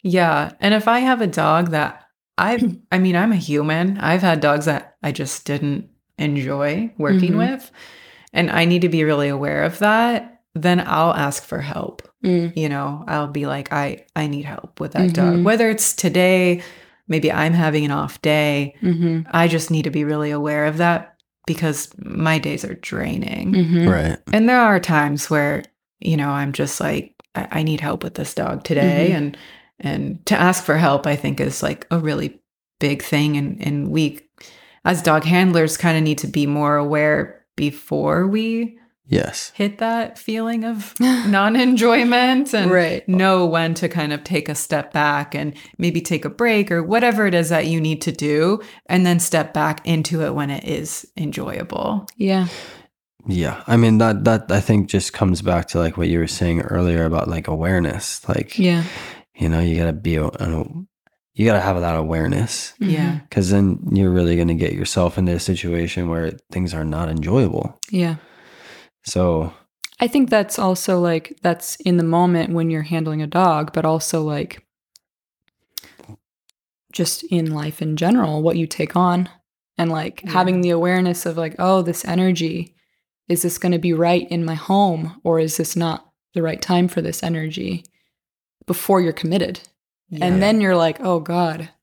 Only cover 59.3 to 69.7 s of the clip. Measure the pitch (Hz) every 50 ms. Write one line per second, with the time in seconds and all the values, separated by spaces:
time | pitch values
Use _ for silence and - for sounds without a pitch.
59.3 | _ - - 82 80 82 85 85 82 82 85 82 76 76 104 82 82 78 76 76
60.3 | - - 92 87 80 78 - - 143 165 190 _ _ _ _ _ _ _ _ _
61.3 | _ - 110 113 107 196 - 98 92 87 85 85 82 80 78 78 82 80 78 85
62.3 | 92 92 113 - - - - - - _ 220 190 165 156 - 170 165 147 - _
63.3 | - 107 95 87 101 101 98 95 90 - - - - 98 98 92 90 90 87 85
64.3 | 85 85 85 85 82 82 85 - - 90 - - - 98 90 87 - - 92 90
65.3 | 87 87 - - 92 82 - 87 85 85 85 80 - 90 87 85 82 82 82 80
66.3 | - - _ _ - 90 92 85 78 80 78 78 76 80 85 80 82 80 76 82
67.3 | 104 135 123 87 - - - - - _ - - 202 185 175 170 160 151 - _
68.3 | - - - - - - - - - - - _ _ _ _ - - 90 90 90
69.3 | 85 80 80 82 - - _ _